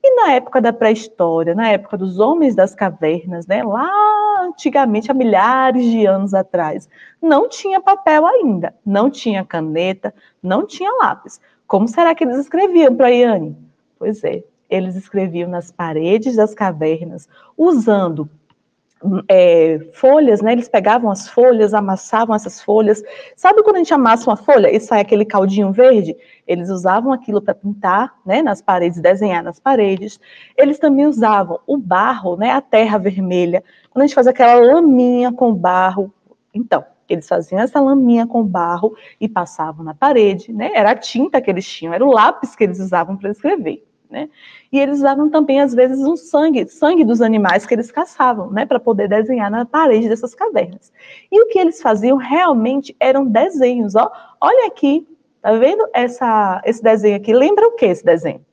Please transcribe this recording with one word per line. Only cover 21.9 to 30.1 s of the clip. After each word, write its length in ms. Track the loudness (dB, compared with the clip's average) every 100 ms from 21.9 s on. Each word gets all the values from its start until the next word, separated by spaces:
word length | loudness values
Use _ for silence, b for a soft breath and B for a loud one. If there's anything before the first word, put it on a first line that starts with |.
| -6 -4 -2 -2 -4
essas 260 | -6 -14
folhas. 400 | -2 0 2 -2 B B B B
Sabe 280 | 2 4
quando 140 | 4 2
a 20 |
gente 140 | 2
amassa 360 | 2 4 2 0
uma 80 | -4
folha 360 | 2 4 4
e 60 | 0
sai 200 | 0 -2
aquele 260 | 0 0 0
caldinho 460 | 0 0 0 -2
verde? 440 | 4 4 4 0 -10 b b -8
Eles 240 | -6 -6
usavam 420 | -4 -2 0 -2
aquilo 300 | -4 -4 -4
pra 140 | -4 -8
pintar, 580 | -8 -6 -2 -2 -2 _
né, 200 | -4 -2
nas 180 | -2 -4
paredes, 400 | -2 0 -2 0
desenhar 400 | 0 0 0 -4
nas 180 | -8 -6
paredes. 600 | -2 0 0 -2 -8